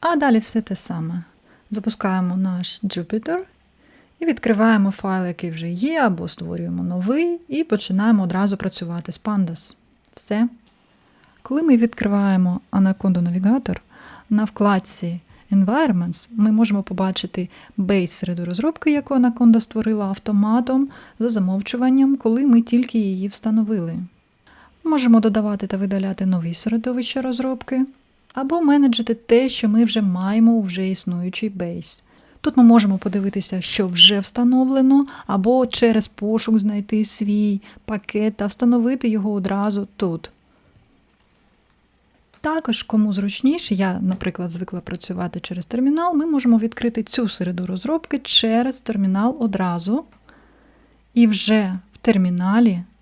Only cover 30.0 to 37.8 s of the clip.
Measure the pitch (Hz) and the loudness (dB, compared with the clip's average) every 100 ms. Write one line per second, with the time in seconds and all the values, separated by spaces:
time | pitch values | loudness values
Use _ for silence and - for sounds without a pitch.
30 | 202 180 190 214 226 233 196 180 190 190 | 0 0 0 4 4 4 0 -4 -4 -4
31 | - 175 180 - 220 196 175 175 170 - | -4 -4 -6 -6 -8 -6 -8 -8 -10 -12
32 | _ _ _ _ - 262 233 233 208 190 | _ _ _ _ -2 6 8 8 6 0
33 | 208 196 196 196 185 185 175 - 190 175 | -2 -4 -4 -4 -6 -6 -6 -2 -2 4
34 | 196 202 196 - 247 254 262 269 262 277 | 4 4 -4 0 2 4 2 4 6 4
35 | 277 - - 196 196 254 247 - 233 220 | 4 -6 -4 0 2 2 2 2 2 2
36 | 214 - 208 220 226 220 202 208 208 220 | 0 -6 -2 -2 2 2 2 -2 -2 -2
37 | 214 - 202 208 208 196 - - | 0 -2 0 0 2 -2 -6 -20